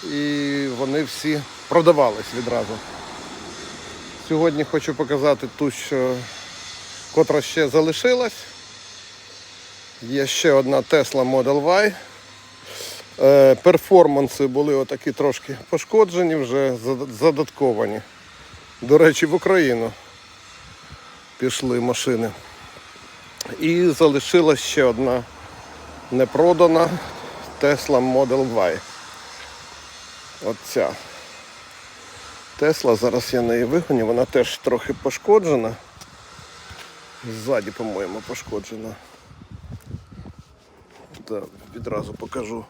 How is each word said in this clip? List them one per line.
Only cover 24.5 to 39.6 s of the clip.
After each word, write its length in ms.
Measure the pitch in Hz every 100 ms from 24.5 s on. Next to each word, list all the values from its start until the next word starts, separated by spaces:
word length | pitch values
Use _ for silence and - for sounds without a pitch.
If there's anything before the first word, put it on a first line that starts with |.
| 143
ще 240 | - -
одна 400 | 131 117 131 123 117 - - - - - - - -
непродана 760 | 123 127 - 170 165 170 165 165 170 - - - - - -
Tesla 520 | 143 143 - 135 127
Model 400 | 127 135 131 135
Y. 260 | 113 90 80 - - - - - - - - - - - - - - - - -
Оця. 440 | 104 - 131 78 - - - - - - - - - - - - - - - - -
Tesla, 360 | 147 156 135 110
зараз 380 | 120 117 -
я 80 | 127
неї 220 | 117 117
вигоню, 420 | 120 160 165 131 110
вона 200 | 120 127
теж 320 | 135 120 -
трохи 360 | - 123 -
пошкоджена. 840 | - - - - 214 175 139 113 113 - - - - - - - - - - - - - - 123 110
Ззаді, 280 | 110 127 104
по-моєму, 500 | 95 113 95 95 104 107
пошкоджена. 680 | - - 107 98 110 110 107 - - - - - -